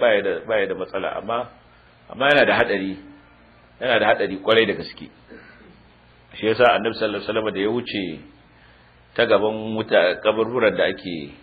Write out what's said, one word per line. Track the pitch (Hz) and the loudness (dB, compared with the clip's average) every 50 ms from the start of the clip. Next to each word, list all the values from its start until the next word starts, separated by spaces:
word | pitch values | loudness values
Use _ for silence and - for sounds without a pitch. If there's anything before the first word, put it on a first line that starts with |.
baya | 123 117 107 101 98 | 2 2 2 2 2
da, | 98 85 80 - 107 | -2 -4 -4 -4 -2
baya | 110 107 98 | -2 0 0
da | 95 92 | -2 -4
matsala, | 87 92 - - 95 90 80 - 92 92 | -6 -8 -8 -6 -6 -6 -6 -6 -8 -8
amma, | 104 113 120 123 - - - _ _ _ _ _ _ _ _ _ - | -6 -6 -6 -6 -8 -14 -20 _ _ _ _ _ _ _ _ _ -18
amma | - 107 135 143 147 | -8 -2 2 2 4
yana | 139 117 | 4 4
da | 104 101 110 | 4 4 0
hadari, | 117 - 101 95 95 98 95 - - - - - - _ _ _ _ _ _ _ _ _ _ - | 2 0 0 -4 -4 -6 -8 -10 -14 -20 -20 -20 -20 _ _ _ _ _ _ _ _ _ _ -8
yana | 117 127 117 110 | -2 0 2 2
da | 104 | 4
hadari | 107 117 - 101 98 98 95 95 | 2 2 2 0 -4 -4 -6 0
kwarai | 104 113 113 113 | 2 4 4 4
da | 101 92 | 2 0
gaske. | 85 82 - - - - - - _ _ _ - - - - - - - - - - - _ _ _ _ _ _ _ _ _ - | -6 -6 -12 -14 -18 -20 -20 -20 _ _ _ -20 -20 -20 -20 -20 -20 -20 -20 -20 -20 -20 _ _ _ _ _ _ _ _ _ -14
Shi | - 104 | -4 -2
yasa | 107 113 117 123 120 - | -2 2 4 6 6 6
Annabi | 98 107 113 107 - | 4 0 -2 -2 -2
sallallahu | 110 107 101 101 98 | -2 -2 -2 -4 -6
alaihi | - | -4
wasallam | 107 113 110 107 95 | -4 -2 -2 -2 -2
da | 95 | -2
ya | 98 107 | -2 0
wuce | 113 120 120 - - 104 95 85 78 73 73 - - _ _ _ _ _ _ - - _ _ _ _ _ _ _ - | 0 -2 -4 -4 -6 -6 -6 -6 -8 -12 -14 -20 -20 _ _ _ _ _ _ -20 -20 _ _ _ _ _ _ _ -2
ta | - 120 | 0 2
gaban | 107 107 95 104 110 110 110 107 110 110 | 4 4 2 2 0 -2 -4 -6 -6 -4
wuta, | 110 107 110 107 98 85 90 87 - | -4 -4 2 2 4 4 4 0 0
kaburburan | - 107 107 110 113 113 123 127 113 104 90 | 0 0 2 2 0 -2 0 2 2 2 2
da | 90 82 | 2 0
ake, | 90 95 - - 92 87 78 71 71 - - | 0 -2 -4 -8 -10 -10 -10 -10 -12 -16 -20